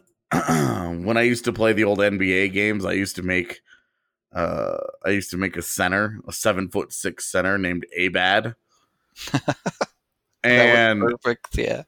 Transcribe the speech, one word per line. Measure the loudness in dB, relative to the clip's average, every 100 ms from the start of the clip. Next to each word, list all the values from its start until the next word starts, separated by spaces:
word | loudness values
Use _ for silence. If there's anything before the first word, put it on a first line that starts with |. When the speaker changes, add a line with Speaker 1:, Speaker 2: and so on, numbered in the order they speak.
| _ _ -6
Speaker 1:
<clears throat> |
when | -4 0 2 2 0 -4 -4 0 2
I |
used | 2 2 -2
to |
play | 2 2
the | 4
old | 4 4
N | 2 2
B | 2
A | 2 2
games, | 0 0 0 -2
I |
used | -2 -2 -4
to |
make, | -2 -2 -2 -8 _ _ _ _ _ _ _
uh, | -4 -4 -2 -4 -4 -8 -6 -2
I |
used | -2 -2
to | -4
make | -4 -6
a |
center, | -6 -2 0 0 -2 -6 -12
a |
seven-foot-six | -4 0 0 -2 -4 -6 -6 -8 -6 -4
center | -2 0 0
named | -2 -4 -6 -4
Abad. | -2 2 2 2 0 -8 _ _ _ _ _ -18 -4
Speaker 2:
<laughs> | -4 -2 -4 -6 -6 -6 _ _ _ _ _
That | 2 6 6
was | 6
Speaker 1:
And | 4 2
Speaker 2:
perfect, | 0 -2 -2 -4 -4 -4
yeah. | -2 -4